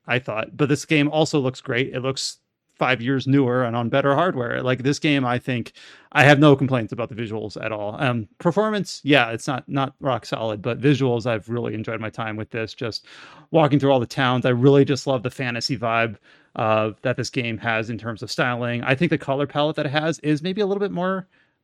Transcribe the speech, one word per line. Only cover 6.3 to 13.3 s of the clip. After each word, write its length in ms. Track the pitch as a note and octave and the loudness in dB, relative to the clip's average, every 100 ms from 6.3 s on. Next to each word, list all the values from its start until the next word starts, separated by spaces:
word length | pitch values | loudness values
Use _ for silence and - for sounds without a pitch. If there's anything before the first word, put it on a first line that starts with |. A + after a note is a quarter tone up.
| C#3 | 8
no 160 | D3+ C3+ | 8 6
complaints 360 | C3+ B2+ G#2 | 4 -2 -4
about 160 | A#2+ A2+ | -6 -8
the 60 | |
visuals 420 | G2+ A2 A2 G#2+ - | -8 -8 -8 -8 -8
at 60 | A2 | -8
all. 240 | G#2 G#2 A#2 | -6 -6 -2
Um, 260 | C3+ A#2+ G2+ - | -2 -2 -6 -4
performance, 640 | F3 G3 G#3+ G#3 - - | -2 0 0 -2 -4 -4
yeah, 260 | C#3 C#3 A2+ | 2 4 4
it's 160 | A2+ - | -2 -6
not, 220 | B2+ - | -6 -4
not 260 | C#3 C3+ - | -4 -4 -4
rock 260 | C#3+ A#2 - | -4 -4 -4
solid, 340 | - A2 G2+ | -6 -4 -4
but 200 | A#2 A2+ | -4 0
visuals, 440 | C3+ C3+ C3 A#2+ | 2 4 2 0
I've 240 | A#2+ A2 A2 | -2 -4 -4
really 260 | A#2+ A#2 | -6 -4
enjoyed 260 | A2 A2+ A2+ | -6 -6 -6
my 100 | G#2+ | -8
time 240 | A#2+ A2 | -8 -8
with 160 | G#2+ G#2 | -8 -8
this, 240 | A#2 A2 | -8 -8
just 320 | - A#2 - - - - | -8 -8 -10 -14 -20 -20